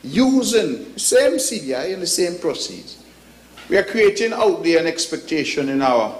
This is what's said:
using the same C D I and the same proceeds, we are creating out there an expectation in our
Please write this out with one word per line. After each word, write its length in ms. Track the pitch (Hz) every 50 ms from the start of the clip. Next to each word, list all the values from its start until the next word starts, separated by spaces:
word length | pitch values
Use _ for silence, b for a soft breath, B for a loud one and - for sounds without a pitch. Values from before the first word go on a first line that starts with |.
| -
using 880 | 127 143 196 262 262 269 262 240 208 233 220 196 151 127 - - - -
the 60 | -
same 360 | - - - 247 285 523 -
C 220 | - - - 247 202
D 160 | 147 131 131
I 120 | 123 143
and 140 | 180 190 190
the 60 | 180
same 320 | 170 - - 185 170 175 175
proceeds, 640 | - 160 135 - - - 92 87 - - - - - - - - - - - - - - - - -
we 80 | - -
are 80 | 196 190
creating 480 | - - 226 214 202 202 - 226 226
out 320 | 226 226 220 208 175 - 165
there 160 | 165 165 165
an 80 | 165
expectation 800 | 165 160 - - - 160 151 - - 160 156 135 - - 147 139
in 140 | 135 135 135
our 340 | 135 131 127 117 110 107 - -